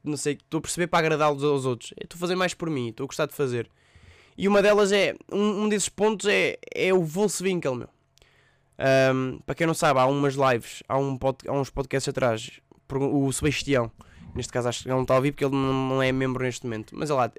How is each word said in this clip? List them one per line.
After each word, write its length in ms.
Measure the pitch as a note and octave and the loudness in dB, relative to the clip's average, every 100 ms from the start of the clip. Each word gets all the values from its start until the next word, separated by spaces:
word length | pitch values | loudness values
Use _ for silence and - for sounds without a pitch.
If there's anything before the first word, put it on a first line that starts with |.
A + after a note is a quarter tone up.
não 140 | D3 C#3+ | -8 -4
sei, 160 | D3 | -4
estou 240 | C#3+ _ D#3+ | -6 _ -6
a 40 | |
perceber 260 | - - F3 | -4 -4 0
para 120 | F3 | 2
agradá-los 440 | D#3+ D#3 D3+ C#3+ | 2 2 2 2
aos 220 | D3 C#3+ C3 | 0 0 0
outros. 280 | A#2 - - | -4 -8 -16
Eu 60 | |
estou 140 | - E3+ | -16 -8
a 20 | |
fazer 160 | F3 F#3 | -4 -2
mais 180 | F3+ | -2
por 160 | - E3 | -4 -6
mim, 200 | C#3+ A#2+ | -4 -4
estou 160 | A2 C3+ | -6 -8
a 20 | |
gostar 200 | - D3 | -4 -4
de 60 | |
fazer. 360 | - C3+ A#2+ A2+ _ _ _ - - _ - | -2 -2 -2 -6 _ _ _ -20 -20 _ -4
E 100 | G3 | 2
uma 140 | G3+ | 6
delas 300 | G3+ G#3 G3 | 6 6 4
é, 240 | G3+ D#3+ - - | 4 2 -2 -6
um, 320 | G3+ G#3 G3 | 0 0 0
um 60 | G#3+ | 0
desses 180 | G#3 - | 0 -2
pontos 400 | - G#3+ G#3 G3+ | 0 0 0 0
é, 300 | G3 D#3+ - - - | 2 0 -2 -8 -2
é 180 | E3+ | 2
o 80 | F#3 | 4
Volkswinkel, 720 | D#3+ E3 G#3 - F#3 F3 D3+ B2 | 2 0 0 0 -2 -2 -2 -4
meu. 140 | A#2 _ _ _ _ _ _ _ _ - | -8 _ _ _ _ _ _ _ _ -2
Ahm, 600 | C3+ C3+ C3 C3 C3 - - | 2 4 4 2 -2 -6 -8
para 100 | D3 | -2
quem 100 | E3 | 0
não 80 | |
sabe, 280 | D#3+ D#3+ C3 | 2 2 4
há 40 | B2+ | 4
umas 300 | C#3+ C#3+ C3+ | 4 0 2
lives, 480 | C3+ A#2+ - - - | 2 2 -2 -14 -4
há 80 | C3+ | -2
um 200 | C#3 C3 | 0 -2
pod-, 300 | C3+ B2+ - | -2 -4 -4
há 60 | |
uns 160 | C#3 C3+ | -4 -2
podcasts 400 | - C3+ C3+ C#3+ | -4 -4 -4 -2
atrás, 500 | C3 B2+ A2 B2 - _ _ - | 0 0 0 -6 -16 _ _ -8
pergun-, 380 | C3+ C3+ C#3+ C3+ | -2 0 2 0
o 60 | |
Sebastião, 580 | B2 D3+ C#3 - C3+ A#2 - - - - - | 0 -2 -2 0 0 0 -6 -20 -20 -14 -10
neste 180 | B2 | -6
caso 160 | B2+ A#2+ | -4 -2
acho 140 | - | -4
que 60 | B2+ | -2
ele 40 | |
não 80 | C3 | -2
está 140 | B2+ C3 | 2 2
a 20 | |
ouvir 140 | C#3+ | 2
porque 140 | - C#3+ | 0 -2
ele 100 | C#3 | 0
não, 340 | C3+ C3+ C3 | 0 0 0
não 140 | C3 | 0
é 80 | C3 | 0
membro 320 | C3 C3 B2 | 0 -2 -2
neste 220 | B2+ B2 B2+ | -4 -6 -6
momento, 300 | A2 A2 - | -8 -10 -8
mas 140 | D3 | -2
ele 100 | C#3 | 0
há, 120 | A#2 | 0